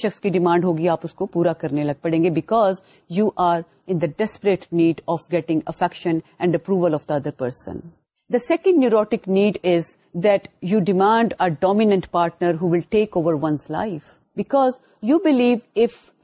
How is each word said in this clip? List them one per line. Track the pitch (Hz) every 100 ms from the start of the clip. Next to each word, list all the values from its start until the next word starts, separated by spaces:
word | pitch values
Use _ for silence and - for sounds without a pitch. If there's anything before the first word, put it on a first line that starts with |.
شخص | 214 -
کی | 202
ڈیمانڈ | 175 175 175 180
ہوگی | 160 175
آپ | 165
اس | 165
کو | - 190
پورا | 170 175 160
کرنے | 160 143
لگ | 147 139
پڑیں | 170 160
گے | 175 160
because | - 226 196 190 _ _ - 170
you | 214 -
are | 175 170 165 _ -
in | 175
the | 160 147
desperate | 214 - 202 185 - 170
need | 165 160 - 170
of | -
getting | 170 156 160 -
affection | - 175 - 175 160 - -
and | 175 160
approval | 185 190 175 151
of | -
the | 147
other | 147 -
person. | 123 - - 180 165 - _ _ -
The | 240 -
second | 339 381 339
neurotic | 254 214 214 220 185
need | 190 208 -
is | 180 170 160 - _ 175 202
that | 196 - _ 175
you | 214
demand | 175 185 196 226 233 -
a | 180
dominant | 147 190 202 220 196 -
partner | 170 170 - 175
who | 170 175 170
will | 156 214
take | 214 180
over | 165 151
one's | 156 147 -
life. | 156 214 156 - _ _ -
Because | 208 269 262 254 _ _
you | 214 330 339
believe | 262 240 233 - -
if | 233 - - _